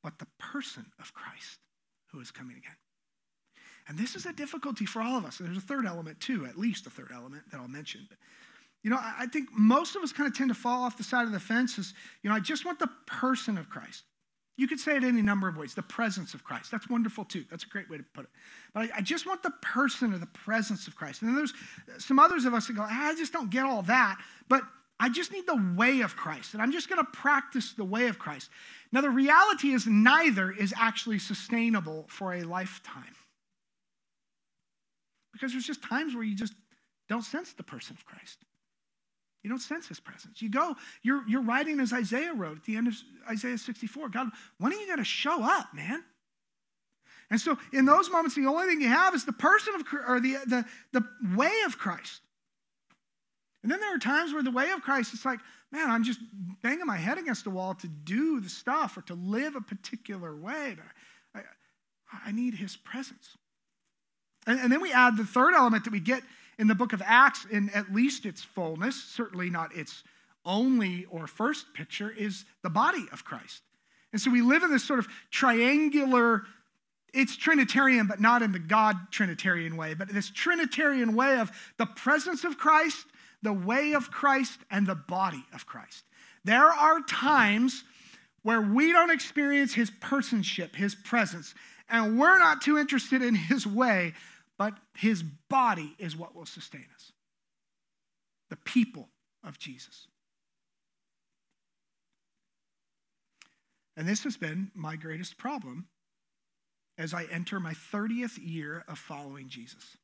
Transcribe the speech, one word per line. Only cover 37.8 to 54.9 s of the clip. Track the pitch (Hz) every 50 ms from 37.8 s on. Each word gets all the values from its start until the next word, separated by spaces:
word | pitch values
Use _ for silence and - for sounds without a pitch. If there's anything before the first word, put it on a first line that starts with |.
| - - -
of | - -
Christ. | - - - - - - _ _ _ _ _ _ _ _ _ _ _ _ _ _ _ _ _ _ _ _ _ _
You | 208
don't | 247 262
sense | - - 302 330 -
his | - 160 -
presence. | _ - - - - - - -
You | 226 220
go, | 202 269 320 349 269 - - - - - -
you're, | 233 277 285 247
you're | 214 220 269 254
writing | 220 233 269 294 311 302 277
as | 262 214 240
Isaiah | 254 233 185 226 254 320 349 330
wrote | 220 180 156 156
at | 156 _
the | - 214
end | 220 240
of | 240 214 - - - - - - 233
Isaiah | 226 214 247 247 247 214
sixty-four, | - - 220 - - 208 - 277 311 240
"God, | 180 233 262 226 - - - - _
when | _ 175 262 370
are |
you | 427 415
gonna | 392 349 285 220
show | - - - - 285 339 330 220
up, | 269 381 359 - - -
man?" | 147 151 175 254 339 339 _ _ _ _ _ _ _ _ _ _ _ _ _ _ _ _ _ _ _ _ _ - - _ _
And | 208 226
so | - 330 285 - - -
in | - 269 262
those | 277 294 359 381 359
moments, | 359 330 330 302 -
the | 294 269
only | 269 294 330 370
thing | 370 339 311
you | 277
have | 233 247 311 370 381 359
is | 269 -
the | - 226
person | - - 311 392 427 - 427 403
of | 359 294
Chr-, | - 285 294 240
or | 247 254 247
the, | 240 262 269 277 277
the, | 240 254 247 226 - - - - _ -
the | 254 220 - - - 254 185 180
way | 208 277 330 427 453 427
of | 320 214
Christ. | - - 202 175 - - - - - _ _ _ _ _ _ _ _ _ _ _ _ _ _ _ _ _ _ _ _ _ _ _ _ _ _ _ _ -
And | 214
then | 311 403
there | 427 415 370
are | 269
times | - 214 277 302 339 320 285
where | 311 269
the | 262
way | 240 254 269 339
of | 392 339
Christ, | - -